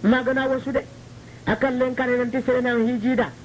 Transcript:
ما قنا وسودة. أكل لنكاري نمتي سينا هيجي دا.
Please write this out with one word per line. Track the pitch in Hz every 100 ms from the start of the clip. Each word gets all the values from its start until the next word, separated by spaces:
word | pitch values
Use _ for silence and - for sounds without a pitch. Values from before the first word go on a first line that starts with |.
ما | 202 254 247
قنا | 262 262
وسودة. | 262 262 269 - - - - - - -
أكل | 226 269 247
لنكاري | 254 247 254 247
نمتي | 247 262 254
سينا | 254 247
هيجي | 240 226 247 226
دا. | 247 220 -